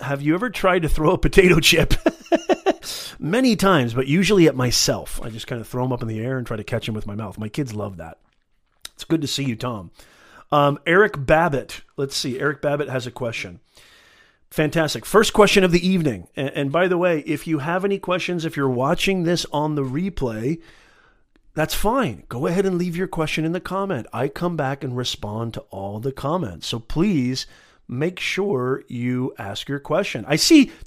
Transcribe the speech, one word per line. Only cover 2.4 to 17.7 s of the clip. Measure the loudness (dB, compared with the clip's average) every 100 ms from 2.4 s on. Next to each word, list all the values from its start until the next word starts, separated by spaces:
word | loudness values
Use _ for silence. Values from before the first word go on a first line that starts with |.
| 2 0 2 -2 -4 -12 -12 -8
Many | -2 2 2 4
times, | 4 4 2 0
but | 2
usually | 2 4 6 6
at | 4
myself. | 0 0 0 -2 -4 -8
I | -8
just | -10 -10
kinda | -10
throw | -8 -4
'em | -2
up | -2
in | -4
the | -4
air | -4 -6
and | -6
try | -8
to |
catch | -4 -6 -4
'em |
with | -6 -6
my | -8
mouth. | -10 -8
My | -8
kids | -6 -6
love | -6 -8 -10
that. | -16 -18 _ _ _ _ _ _ -20
It's | -12
good | -2 -2
to | -2
see | -4
you, | -4 -4
Tom. | -6 -8 -12 _ -20 _ _ -18 0
Um, | 4 4 2 2
Eric | 4 4 2 2
Babbitt. | 4 4 0 -6 -16 -14 -6
Let's | -6 -4
see. | -6 -2
Eric | -4 -2
Babbitt | -2 -2 -2
has | -4 -6
a |
question. | -8 -6 -6 -10 -16 _ _ -20 _ _ _ _ _ _
Fantastic. | -2 0 0 -2 -4 2
First | 4 4
question | 6 6 6
of | 6
the | 4 4
evening. | 2 0 -2 -8 -6
And, | -6
and | -4 -2
by | 2 2
the | 2
way, | 2 0 -2
if | -6 -2
you | -4
have | -2